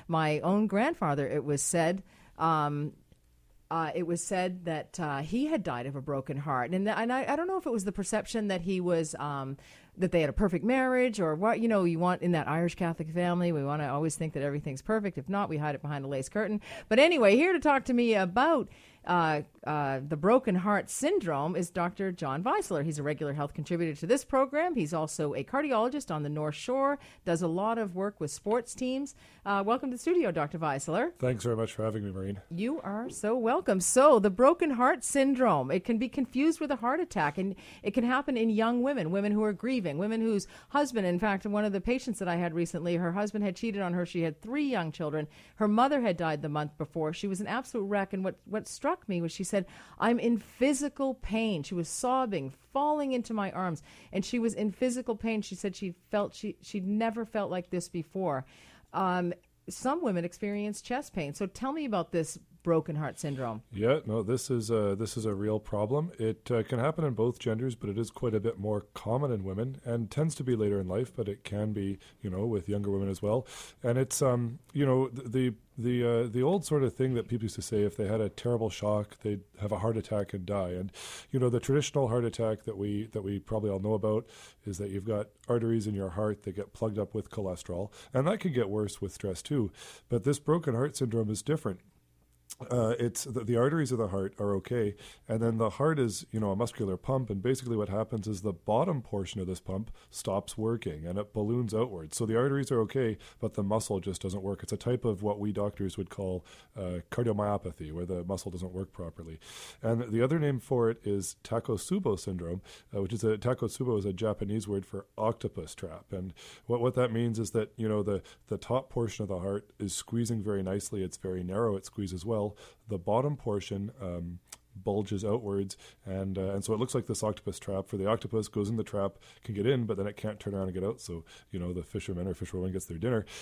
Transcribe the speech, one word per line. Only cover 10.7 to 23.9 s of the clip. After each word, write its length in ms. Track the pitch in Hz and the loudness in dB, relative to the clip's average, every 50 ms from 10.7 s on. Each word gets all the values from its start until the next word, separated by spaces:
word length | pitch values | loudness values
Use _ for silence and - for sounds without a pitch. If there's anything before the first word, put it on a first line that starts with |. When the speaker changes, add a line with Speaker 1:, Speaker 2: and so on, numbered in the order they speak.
| 254 269 262 254 254 254 247 254 208 208 | 4 4 4 4 4 4 4 4 2 2
Speaker 1:
or 160 | 180 160 156 | 2 2 2
what, 240 | 156 202 220 233 233 | 2 2 2 2 4
you 80 | 226 | 4
know, 160 | 233 220 196 180 | 4 4 6 6
you 160 | 175 165 160 | 4 4 4
want 220 | 175 180 180 - | 4 2 2 2
in 100 | 160 175 | 2 2
that 160 | 175 156 - | 2 2 2
Irish 280 | - 151 165 175 170 - | 2 2 2 2 0 0
Catholic 360 | - 185 165 165 - 160 160 | 0 -2 -2 0 -2 -6 -4
family, 400 | 160 175 175 175 175 175 175 175 | 0 0 2 2 2 2 2 2
we 120 | 165 147 139 | 2 0 0
wanna 300 | 139 147 156 147 131 135 | 0 0 -2 -2 -2 0
always 220 | 143 160 160 151 | 0 0 0 0
think 180 | - 160 156 - | -2 -4 -4 -2
that 100 | 147 139 | -2 -2
everything's 380 | 143 139 147 151 156 131 131 | -2 -2 -2 -4 -6 -8 -6
perfect. 360 | - - 220 220 208 196 - | -2 0 0 0 0 -2 -4
If 120 | 151 135 - | -4 -4 -2
not, 200 | 190 202 202 - | -2 0 0 0
we 80 | 156 | -2
hide 180 | 147 151 151 143 | -2 -2 -2 -4
it 60 | - | -4
behind 220 | - 143 151 143 135 | -6 -6 -6 -4 -4
a 20 | |
lace 220 | 135 143 135 143 - | -4 -4 -4 -4 -2
curtain. 320 | - 208 220 185 214 208 - - - - - - | -2 -2 0 0 -2 -4 -4 -8 -14 -16 -2 4
But 80 | 220 | 6
anyway, 380 | 240 294 339 359 285 226 196 202 | 8 8 8 8 8 8 8 8
here 180 | 247 320 370 370 | 8 8 6 4
to 60 | 311 | 4
talk 260 | - 302 277 262 - | 4 4 4 4 2
to 80 | - 247 | 2 2
me 220 | 240 240 233 220 | 4 4 4 4
about, 540 | 196 190 175 180 233 269 320 330 262 196 - - - - - - _ - | 4 2 2 4 4 4 4 4 2 0 -4 -10 -20 -20 -20 -20 _ -2
uh, 380 | - 180 175 165 156 151 147 - - _ - - | 0 2 4 4 4 2 0 -2 -6 _ -10 -6
uh, 340 | - 151 147 143 135 135 131 139 | -2 0 0 0 0 0 -2 -2
the 80 | 147 160 | -4 -4
broken 380 | 147 156 202 240 262 262 220 185 | 2 4 6 6 6 6 4 2
heart 340 | 180 175 214 208 190 - - | 2 4 4 2 2 0 -2
syndrome 640 | - - 262 311 403 381 226 165 147 135 147 165 185 | -4 -2 0 2 2 2 2 2 0 0 0 0 0
is 160 | 165 180 170 | -2 -2 -2
Doctor 400 | - 185 170 175 175 - 196 190 | -2 -2 -2 -2 -2 -2 -4 -4
John 320 | 180 - 165 135 175 165 185 | -4 -4 -4 -2 -2 0 0
Weisler. 400 | 254 349 427 349 - 190 147 143 | 0 0 0 0 0 0 0 0
He's 160 | 165 151 147 | 0 -2 -2
a 40 | 139 | -2
regular 300 | 147 151 151 156 143 143 | -2 -2 0 -2 -2 -2
health 200 | 151 143 143 - | -2 -2 -4 -4
contributor 460 | - 147 - 175 165 170 160 | -8 -4 -4 -2 0 0 -2